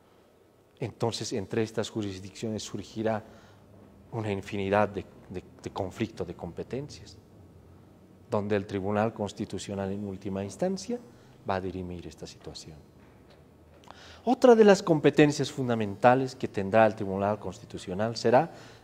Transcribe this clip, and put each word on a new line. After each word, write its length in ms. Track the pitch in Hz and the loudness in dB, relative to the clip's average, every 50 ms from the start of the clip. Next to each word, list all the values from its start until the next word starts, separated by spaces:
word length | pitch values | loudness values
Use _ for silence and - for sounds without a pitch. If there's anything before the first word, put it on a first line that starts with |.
| _ _ - - - _ _ _ _ _ _ _ _ _ _ - | _ _ -20 -20 -20 _ _ _ _ _ _ _ _ _ _ -10
Entonces, 540 | 139 104 - - 120 113 107 - 113 - - | -10 -8 -6 -4 -4 -4 -4 -4 -6 -6 -6
entre 300 | 110 95 - - 113 110 | -6 -6 -4 -2 -2 -2
estas 260 | 107 - 117 104 - | -2 -2 -6 -6 -4
jurisdicciones 760 | - 113 104 101 95 95 95 95 - - 120 113 110 101 - | -4 -6 -6 -6 -8 -10 -12 -14 -12 -8 -6 -6 -6 -6 -8
surgirá 600 | - - 104 95 - - 107 110 110 110 104 - - - - - - - - - - - - - - - - - - | -8 -10 -12 -12 -10 -6 -4 -2 -2 -2 -4 -6 -12 -20 -20 -20 -20 -20 -20 -20 -20 -20 -20 -20 -20 -20 -20 -18 -12
una 200 | - 117 107 107 | -8 -6 -4 -4
infinidad 580 | 101 98 92 - 104 101 98 98 101 104 104 98 | -4 -4 -6 -6 -6 -4 -2 2 2 2 2 2
de, 160 | 98 92 87 - - - - - | -2 -6 -10 -12 -16 -20 -16 -12
de, 140 | 101 92 - - - - | -12 -12 -12 -14 -16 -14
de 80 | - - | -12 -10
conflicto 520 | - - 98 90 - - 113 - - - 90 | -6 -6 -6 -6 -4 -6 -6 -6 -6 -8 -10
de 120 | 85 85 | -10 -10
competencias, 840 | - - 87 - - 90 - 117 131 147 147 - - - - - - - - - - - - - - - - - - - - - - - - - - - - | -12 -12 -12 -10 -10 -10 -8 -8 -10 -10 -10 -14 -18 -20 -20 -20 -20 -20 -20 -20 -20 -20 -20 -20 -20 -20 -20 -20 -20 -20 -20 -20 -20 -20 -20 -20 -20 -10 -4
donde 260 | 117 107 101 104 107 | -4 -4 -2 0 -2
el 100 | 101 98 | -2 -2
Tribunal 480 | - 98 98 92 101 104 104 110 113 113 | -2 -6 -4 -4 -2 0 0 0 0 -2
Constitucional 760 | - 104 95 - - 104 - - 95 - - 101 98 98 95 | -4 -6 -6 -6 -8 -10 -8 -8 -10 -10 -8 -6 -6 -4 -4
en 140 | 98 101 104 | -6 -6 -8
última 380 | 101 95 92 - 101 95 95 101 | -8 -10 -8 -8 -8 -6 -6 -6
instancia 560 | 101 - - 185 190 196 190 - - 240 240 - - - - - - - - - 101 | -6 -6 -4 -4 -4 -4 -6 -8 -8 -10 -10 -10 -16 -20 -20 -20 -20 -20 -12 -6 -4
va 60 | 98 | -4
a 60 | 92 | -4
dirimir 460 | 92 95 87 95 90 87 87 87 85 | -4 -6 -8 -8 -8 -10 -10 -12 -12
esta 180 | 80 - - 85 | -14 -16 -16 -16
situación. 520 | 82 - - - 80 71 - - 82 78 73 - - - - - - - - - - - - - - - - - - - - - - - - - - - - - | -18 -18 -16 -16 -16 -16 -16 -16 -18 -20 -20 -20 -20 -20 -20 -20 -20 -20 -20 -20 -20 -20 -20 -20 -20 -20 -20 -20 -20 -20 -20 -20 -20 -20 -20 -20 -20 -14 -4 0
Otra 300 | 226 262 - - 254 233 | 0 2 6 10 10 10
de 80 | 220 214 | 10 10
las 180 | 208 196 196 | 10 8 6
competencias 680 | - 170 165 147 - 147 139 - 151 147 143 - 135 - | 6 2 4 6 4 4 8 8 6 6 6 0 -4 -4
fundamentales 840 | - - 131 120 117 110 107 101 98 - - 123 127 131 135 127 - | -4 -4 -2 -2 0 0 -2 -4 0 6 6 6 6 6 2 -4 -6
que 120 | - - | -6 -8
tendrá 380 | 101 - 107 95 98 101 110 113 | -6 -4 -4 -2 2 6 6 6
el 100 | 110 104 | 6 4
Tribunal 440 | - 104 98 95 98 98 101 107 101 | 0 -6 -4 -2 0 0 0 -2 -2
Constitucional 760 | 104 95 87 - - - - 85 - 98 90 95 110 117 117 | -6 -10 -12 -12 -14 -14 -14 -12 -10 -8 -4 -2 -2 -4 -2
será 360 | - - 113 117 131 165 170 - - - - - - | 0 2 4 6 6 4 2 -4 -16 -20 -20 -20 -20